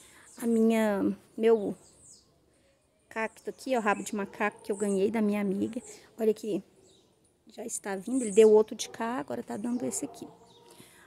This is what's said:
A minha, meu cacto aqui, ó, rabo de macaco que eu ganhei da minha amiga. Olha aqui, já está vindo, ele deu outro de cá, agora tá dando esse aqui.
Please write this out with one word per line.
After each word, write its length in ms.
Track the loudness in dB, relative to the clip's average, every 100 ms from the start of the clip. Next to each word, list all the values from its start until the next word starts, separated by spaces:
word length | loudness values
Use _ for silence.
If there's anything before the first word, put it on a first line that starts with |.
| -20 -20 -20 -8
A 80 | -2
minha, 720 | 2 4 4 2 0 -2 -4 -10 0
meu 380 | 2 2 0 -8 -14 -20 -20 -20 _ _ _ _ _ _ _ _ _
cacto 420 | -8 -8 -8 -14
aqui, 260 | -12 -4 -2
ó, 40 |
rabo 240 | 0 -2
de 100 | -4
macaco 480 | -8 -8 -4 -4 -4
que 100 | -8
eu 40 | -4
ganhei 340 | -2 0 0
da 120 | 0
minha 180 | 0 0
amiga. 420 | -2 -2 -4 -6 -14 -20 -20 -4
Olha 120 | -2
aqui, 300 | -2 -4 -6 -8 _ -20 _ _ _ _ _ _
já 180 | -16 -12
está 300 | -10 -8 -8
vindo, 260 | -4 -4
ele 80 | 2
deu 200 | 8 10
outro 240 | 10 6 -2
de 140 | -10
cá, 300 | -8 -6 -6
agora 220 | -6 -8
tá 140 | -8 -8
dando 300 | -6 -4 -4
esse 180 | -6
aqui. 240 | -10 -12 -18 -20 -20 -20 -20 -20 -20 -20